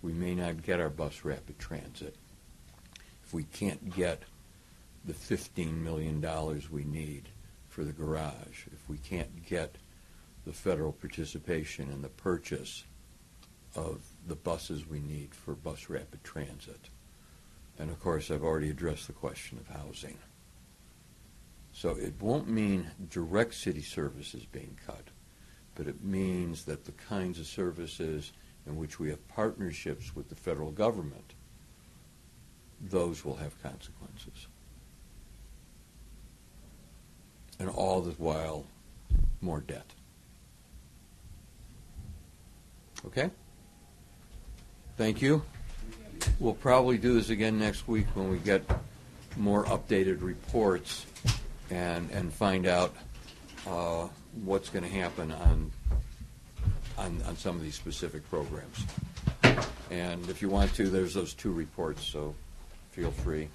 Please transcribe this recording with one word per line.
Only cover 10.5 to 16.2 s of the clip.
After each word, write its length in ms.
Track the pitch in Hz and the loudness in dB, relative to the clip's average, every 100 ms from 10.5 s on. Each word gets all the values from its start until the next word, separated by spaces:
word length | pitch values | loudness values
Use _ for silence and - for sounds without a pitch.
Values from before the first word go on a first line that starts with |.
federal 380 | - 98 85 78 | -4 0 2 0
participation 1000 | - 78 - 78 78 - 82 78 - 69 | -4 -8 -6 -6 -6 -2 -2 -2 -6 -6
in 120 | 69 | -6
the 60 | 69 | -8
purchase 760 | - 98 87 - - - - - - - - - - - - - - | -4 0 0 -2 -6 -6 -12 -14 -20 -20 -20 -20 -20 -20 -20 -12 -6
of 280 | 80 78 - - 87 | -6 -6 -12 -16 -10
the 80 | 76 | -6
buses 520 | - 82 - 78 80 | -2 -2 -2 -6 -6
we 120 | 76 | -6
need 340 | 71 76 71 | -4 -6 -8
for 220 | - - 73 | -14 -10 -8
bus 340 | 80 73 - | -6 -8 -6
rapid 340 | 67 - - | -6 -6 -14